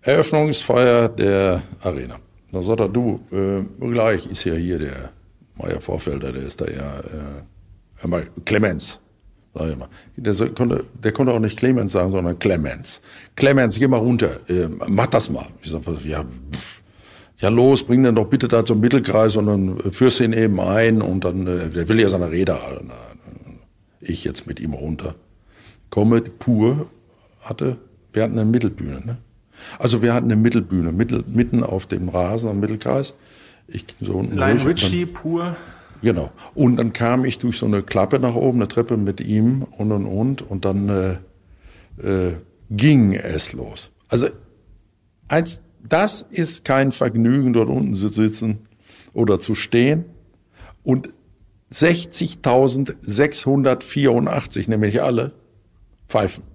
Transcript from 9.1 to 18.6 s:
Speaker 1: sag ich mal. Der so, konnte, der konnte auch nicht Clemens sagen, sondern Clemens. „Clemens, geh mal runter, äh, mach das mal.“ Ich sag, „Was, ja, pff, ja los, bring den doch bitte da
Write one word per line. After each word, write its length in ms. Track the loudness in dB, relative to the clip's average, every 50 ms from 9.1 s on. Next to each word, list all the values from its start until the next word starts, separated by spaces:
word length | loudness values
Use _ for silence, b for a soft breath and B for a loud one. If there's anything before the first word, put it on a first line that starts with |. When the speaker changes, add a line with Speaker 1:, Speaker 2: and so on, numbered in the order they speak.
| _ _ _ -20 _ _ _ _ _
Speaker 1:
sag 160 | -8 -6 -6
ich 80 | -6 -8
mal. 100 | -12 -16 B B B B B
Der 180 | -8 -4 -2 0
so, 120 | 0 -2 -2
konnte, 340 | 0 -2 0 0 0 -2 -4 -8 -14 -4 -4
der 100 | -4 0
konnte 200 | 0 0 2 2
auch 80 | 2
nicht 180 | 0 -2 -2 0
Clemens 340 | 0 2 2 2 0 0 0
sagen, 200 | 0 0 0 0
sondern 260 | -2 -2 -2 -4 0
Clemens. 640 | 0 0 0 0 -2 -4 -6 -8 -10 -12 -12 -12 B B B B B B B
„Clemens, 440 | 2 4 4 6 6 4 2 2 2
geh 100 | 2 2
mal 80 | 2
runter, 320 | 2 2 2 2 2 2 0 -2 -4 -6 -4
äh, 180 | -2 -2 0 -2 -4 -6 -4 -2
mach 180 | 0 2 2
das 240 | 2 2 0 0 0
mal.“ 160 | -4 -6 -8 -12 -18 -18 -14
Ich 80 | -10
sag, 160 | -10 -8 -6
„Was, 180 | -6 -8 -8 -6
ja, 180 | -6 -6 -6 -8
pff, 600 | -10 -12 -16 -14 -12 -12 -12 B B B B B B B B B B B B B B B _
ja 100 | 0 2
los, 340 | 4 6 6 6 6 6 4
bring 220 | 4 4 4 6
den 100 | 6 4
doch 140 | 4 2 2
bitte 180 | 0 0 0
da 180 | 2 2 2